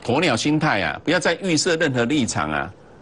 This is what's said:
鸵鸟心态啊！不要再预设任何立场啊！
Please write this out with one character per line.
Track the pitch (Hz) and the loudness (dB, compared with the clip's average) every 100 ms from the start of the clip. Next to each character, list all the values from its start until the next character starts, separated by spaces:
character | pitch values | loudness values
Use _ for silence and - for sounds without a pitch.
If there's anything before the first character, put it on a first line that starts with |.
| - | -2
鸵 | 131 | 0
鸟 | 170 113 | 2 2
心 | 147 151 | 2 2
态 | 151 107 | 2 0
啊！ | 80 76 | -2 -4
不 | - | -2
要 | 175 | 0
再 | 180 165 | 0 -2
预 | 190 156 | 0 0
设 | 190 160 | 2 0
任 | 156 | 0
何 | 127 117 | 0 0
立 | 151 110 | 0 0
场 | - 76 | -2 -4
啊！ | 76 78 - - - | -4 -6 -10 -20 -20